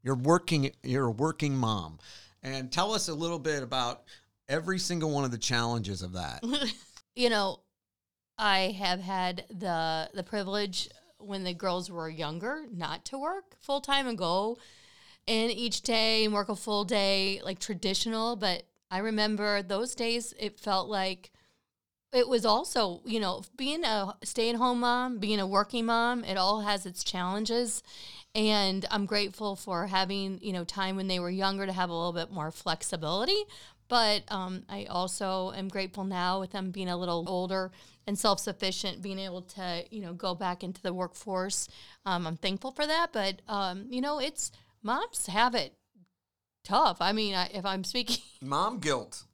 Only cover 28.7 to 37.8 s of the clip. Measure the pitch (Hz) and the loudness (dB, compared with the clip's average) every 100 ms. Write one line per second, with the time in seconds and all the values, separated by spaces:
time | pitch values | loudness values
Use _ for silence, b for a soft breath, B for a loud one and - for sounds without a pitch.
28.7 | 190 - 208 202 208 202 196 208 196 - | 2 0 0 0 0 0 -4 -6 -6 -4
29.7 | 175 190 190 190 196 196 190 214 185 170 | -2 0 2 2 0 -4 -4 -4 -4 -4
30.7 | - 190 190 190 185 175 185 190 196 196 | -2 -2 0 0 0 0 0 0 0 -2
31.7 | 185 180 170 175 170 165 190 151 - - | 0 0 0 -2 -2 -4 -4 -6 -4 -4
32.7 | 160 - 180 156 180 262 403 415 B B | -2 -2 -4 -2 0 2 0 -2 B B
33.7 | B _ 240 220 208 202 208 185 185 - | B _ 4 6 4 0 -6 -4 -6 -8
34.7 | 196 202 175 185 - 196 190 185 196 190 | -10 -4 -2 -2 -2 -2 0 -2 -4 -6
35.7 | 196 190 190 190 185 180 190 185 202 190 | -4 -4 -4 -4 0 0 0 -2 -4 -6
36.7 | 185 185 175 180 170 175 185 180 190 185 | -4 -2 -2 0 -2 0 -2 0 -2 -2
37.7 | B | B